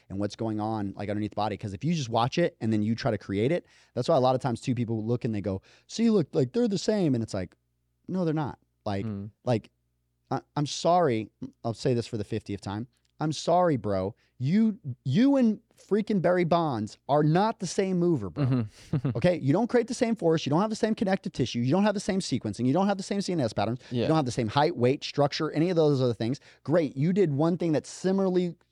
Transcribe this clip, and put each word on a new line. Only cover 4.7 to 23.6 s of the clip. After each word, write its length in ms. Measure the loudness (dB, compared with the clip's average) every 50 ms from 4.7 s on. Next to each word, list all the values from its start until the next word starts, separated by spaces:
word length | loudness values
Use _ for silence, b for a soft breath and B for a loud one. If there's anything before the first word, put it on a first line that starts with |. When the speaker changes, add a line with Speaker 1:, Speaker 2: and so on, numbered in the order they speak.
| -2
Speaker 1:
people 300 | -2 -2 -2 -2 -2 -2
look 180 | -2 -2 -2 -2
and 100 | -2 -4
they 60 | -2
go, 220 | -2 -4 -4 -4 b b b b b b
"See, 220 | -4 0 2 4
look, 180 | 4 2 2 0 0
like, 180 | 0 0 0
they're 160 | 0 0 0 0
the 100 | 0 -2
same." 380 | 0 0 0 2 2 2 2
And 80 | 0 -2
it's 100 | -4 -4
like, 220 | -6 -6 -8 _ _ _ _ _ _ _ _ _ _ _ -6
"No, 160 | -4 -2 0
they're 80 | 0 0
not." 260 | -2 -2 -4 -6 -10 _ _ _ _ -6
Like, 200 | -6 -4 -4 -4
Speaker 2:
Mm. 240 | -6 -6 -8 -10 -12 -14 _ -2
Speaker 1:
like, 260 | -2 -2 -2 -2 -6 _ _ _ _ _ _ _ _ _ _ _ -8
I, 120 | -6 -6 -8 _ -4 -4
I'm 80 | -4
sorry. 640 | -2 -4 -2 0 2 4 4 4 2 2 0 -2 -6 _ _ -16 -16 -12 _ -6
I'll 100 | -6 -4
say 200 | -2 -2 0 0
this 120 | 0 -2
for 120 | -4 -6 -8
the 80 | -6
fiftieth 340 | -6 -6 -6 -6 -6 -8 -8
time. 280 | -6 -6 -6 -6 -8 -10 _ _ _ _ _ -6
I'm 100 | -4 -4
sorry, 460 | -4 -4 -2 0 2 2 4 2 2 0
bro. 380 | -2 -2 -2 -2 -2 -4 -6 _ _ _ _ -6
You, 400 | -2 0 2 2 2 2 0 -4 -8 -12 -12 -8 -4
you 320 | -2 2 4 4 4 4 4
and 240 | 4 2 0 -2 _ _ _ -20
freaking 400 | -6 -2 -2 0 0 0 0 2
Barry 220 | 2 2 2 2 2
Bonds 540 | 2 2 2 2 0 0 -2 -4 -6 -8 -8 _ 0
are 160 | 2 4 4
not 360 | 4 4 4 2 0 -2 -4
the 80 | -8 -6
same 300 | -2 -2 0 0 0 0
mover, 300 | 2 2 0 0 -2 -4
bro. 160 | -4 -2 0
Speaker 2:
Mm-hmm. 640 | 0 0 0 -2 -4 -8 -16 -8 -6 -4 -2 -2 -2
<laughs> 40 | -2
Speaker 1:
Okay? 220 | 0 2 2 2 2
You 160 | 2 2 2
don't 140 | 2 2 2
create 200 | 2 2 0 0
the 60 | -2
same 220 | -2 -2 0 0
force. 300 | 0 2 2 2 2 2
You 40 | 2
don't 100 | 2 2
have 120 | 2 0
the 40 | -2
same 200 | 0 0 0 0
connective 360 | 0 0 0 0 0 -2 -4 -4
tissue. 260 | -2 -2 -2 -2 -2
You 120 | 0 2
don't 120 | 2 2 2
have 100 | 2 0
the 60 | 0
same 200 | -2 -2 -2 -2
sequencing. 460 | -2 -2 -2 -4 -2 -4 -4 -2 0
You 80 | 2 2
don't 140 | 2 2 0
have 100 | 0 -2
the 60 | -4
same 180 | -4 -4 -4
C 100 | -4 -2
N 80 | -2 0
S 140 | -2 -2 -2
patterns. 260 | -2